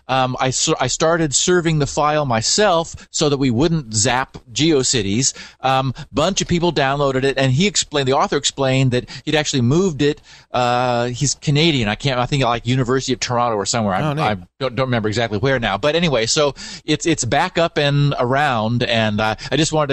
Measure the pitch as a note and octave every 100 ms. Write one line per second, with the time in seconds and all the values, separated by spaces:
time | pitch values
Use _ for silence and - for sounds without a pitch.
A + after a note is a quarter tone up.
0 | - C3 B2+ B2+ C3 B2 - D#3 C3 -
1 | D#3+ E3+ D#3+ B2+ - F3+ E3 D#3 C#3 -
2 | D3+ D3+ C#3+ A2+ - - G#3 E3 E3 -
3 | - - D3+ C#3 C3+ A2+ E3 D#3+ A#2 G#2+
4 | B2+ B2 C3+ - - G#2+ D#3 D3 B2+ B2+
5 | G2 G#2 C3+ - - - C3+ C3 C3+ B2
6 | D3 - E3 - F3+ F3 E3+ D3 C3+ C#3+
7 | C#3 C3 C#3 C3 C3+ C3 G3+ - - D3
8 | C3 C3+ F#3+ D3+ - - C3+ C3 C3 B2
9 | - C3+ - D3+ D3+ C#3 A#2+ D#3 G3 C#3
10 | C#3+ D3 - - - - B2 A#2+ B2 A#2+
11 | A#2+ B2 C#3 - - C#3+ E3+ C#3+ G#2 G#2+
12 | C#3+ B2 B2 D3 B2 A#2 A#2 C3 A#2+ C3
13 | C3 A#2+ - B2 A#2+ G#2+ G2 B2 G#2+ F#2
14 | D3+ D3 G#2+ G#2 F2+ - C3 B2 C3 A#2+
15 | G#2+ G#2+ A#2 G#2 C3 C3 A2+ G2 D3 D#3
16 | F3 B2+ A2+ - D3 - - - - D3+
17 | - D#3 A#2 C#3 F3+ F3 E3 - C#3+ C#3+
18 | C#3+ C#3 B2 C3+ D3 B2 A2 A#2+ B2 A2+
19 | A2 G#2 A2 A2 - C3+ D#3 D#3 C#3+